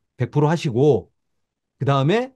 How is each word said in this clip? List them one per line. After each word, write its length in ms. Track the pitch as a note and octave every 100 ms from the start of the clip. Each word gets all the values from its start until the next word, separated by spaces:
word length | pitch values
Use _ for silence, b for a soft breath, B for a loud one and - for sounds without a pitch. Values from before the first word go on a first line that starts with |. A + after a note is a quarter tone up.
| _ -
백 140 | B2
프로 180 | D3 D3
하시고 640 | E3+ D3+ A2+ D3+ A2+ - _ _ _ _ _ _ -
그다음에 520 | C3+ C#3 C#3 A3 C4